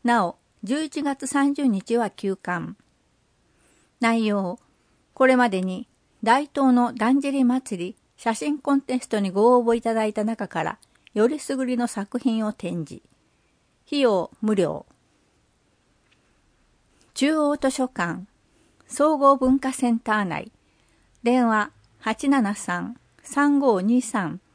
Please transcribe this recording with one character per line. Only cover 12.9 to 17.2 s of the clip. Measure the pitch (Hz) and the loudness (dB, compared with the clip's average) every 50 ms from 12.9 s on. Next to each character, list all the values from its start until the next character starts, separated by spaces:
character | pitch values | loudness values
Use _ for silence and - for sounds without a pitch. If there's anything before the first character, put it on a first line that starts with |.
| - - _ _ _ _ _ _ _ _ _ _ _ _ _ _ _ _ _ | -12 -20 _ _ _ _ _ _ _ _ _ _ _ _ _ _ _ _ _
費 | _ 294 285 | _ -2 0
用 | 269 233 208 180 165 - - _ | 2 2 2 0 -2 -4 -8 _
無 | - 214 214 | -2 0 2
料。 | 196 175 147 - 147 - _ _ _ _ _ _ _ _ _ _ _ _ _ _ _ _ _ _ _ _ _ _ _ _ _ _ _ _ _ _ _ _ _ _ _ _ _ _ _ _ _ _ _ _ _ | 2 0 0 -2 -8 -12 _ _ _ _ _ _ _ _ _ _ _ _ _ _ _ _ _ _ _ _ _ _ _ _ _ _ _ _ _ _ _ _ _ _ _ _ _ _ _ _ _ _ _ _ _
中 | _ - | _ -2